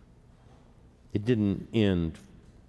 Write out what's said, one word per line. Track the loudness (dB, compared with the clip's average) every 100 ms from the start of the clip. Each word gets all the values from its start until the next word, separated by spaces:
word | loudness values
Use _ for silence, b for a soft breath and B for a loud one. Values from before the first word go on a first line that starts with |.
| b -20 -20 -20 -20 -20 -20 -20 -20 _ -8
It | -6 0
didn't | 0 2 -2 -2 0
end | 2 2 -2 -6 -20 -20 -20 -20